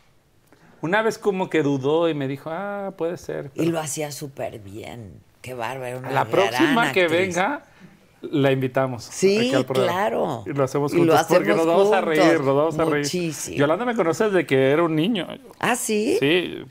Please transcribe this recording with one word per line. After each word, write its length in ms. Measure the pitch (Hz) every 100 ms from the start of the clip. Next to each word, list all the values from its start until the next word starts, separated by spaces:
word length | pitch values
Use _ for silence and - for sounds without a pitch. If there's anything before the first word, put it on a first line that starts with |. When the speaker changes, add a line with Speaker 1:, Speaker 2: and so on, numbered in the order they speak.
| _ _ _ _ _ _ _ -
Speaker 1:
Una 200 | 151 208
vez 140 | 220 214
como 320 | 208 190 180
que 120 | 160
dudó 460 | 143 135 135 160 170
y 40 | 147
me 120 | 135
dijo, 220 | 139 156
"Ah, 420 | 165 202 202 196 190
puede 200 | 165 175
ser", 340 | - 151 143
Speaker 2:
Y 60 | -
Speaker 1:
pero 120 | 165
Speaker 2:
lo 80 | 165
hacía 320 | 151 156 147
súper 480 | 139 147 135 120 117
bien. 640 | 98 104 - 120 101 98 _ _
Qué 120 | 127
bárbaro, 460 | 127 113 135 123 127
una 100 | 131
Speaker 1:
A 20 |
la 120 | 135 131
Speaker 2:
gran 60 |
Speaker 1:
próxima 600 | 156 196 - - 233 233
que 120 | 190
Speaker 2:
actriz. 160 | 170 165 190 170
Speaker 1:
venga, 280 | 202 285 - _ 180 _ _ _
la 300 | - 156 135
invitamos 520 | 135 131 135 131 117
Speaker 2:
Sí, 340 | - - 190 208
Speaker 1:
aquí 180 | 247 262
al 100 | -
programa. 260 | 202 185
Speaker 2:
claro. 520 | 180 220 240 180 117 101
Speaker 1:
Y 80 |
lo 100 | 143
hacemos 300 | 131 143 143
Speaker 2:
Y 40 | 165
lo 40 | 165
Speaker 1:
juntos, 120 | 156 160
porque 220 | 180 156
Speaker 2:
hacemos 140 | 160 165
Speaker 1:
nos 100 | 175
vamos 160 | 202
a 80 | 196
reír, 200 | 165 156
Speaker 2:
juntos. 240 | 165 165 135
Speaker 1:
nos 100 | 139
vamos 240 | 160 156
a 60 | 160
reír. 200 | 147 143
Speaker 2:
Muchísimo. 520 | 180 165 143 - 87
Speaker 1:
Yolanda 280 | 143 180 247
me 100 | 233
conoce 300 | 165 160 220
desde 200 | 185 135
que 260 | 135 135
era 120 | 151
un 120 | 170 156
niño. 320 | 185 214 - - - -
Speaker 2:
¿Ah, 160 | 202 240
sí? 420 | - 214 233 381
Speaker 1:
Sí. 440 | - 175 160 - 135